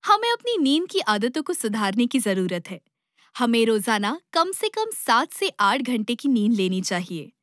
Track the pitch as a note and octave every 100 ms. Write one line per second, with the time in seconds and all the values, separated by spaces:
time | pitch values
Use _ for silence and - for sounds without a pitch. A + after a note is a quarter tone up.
0 | - G#4 A#4 A#4+ A#4+ A4+ C4+ D4 F4+ F#4+
1 | - G#3+ A#3 B3+ D4 F4+ A3+ G#3+ G3+ G3+
2 | A#3+ C4+ A3 F#3+ F#3 F3 - F3+ _ _
3 | _ _ _ - A#3+ A#3 A3+ A3 G3+ G#3+
4 | G#3 D#4 _ E4 F4 F#4+ A4 G#4+ A4 -
5 | - A#3 D#4 - G4 - G3+ B3+ B3 B3
6 | G#3+ A#3+ C#4+ B3 G#3 A3+ F#3+ F#3 F3+ F3+
7 | F3+ E3+ - _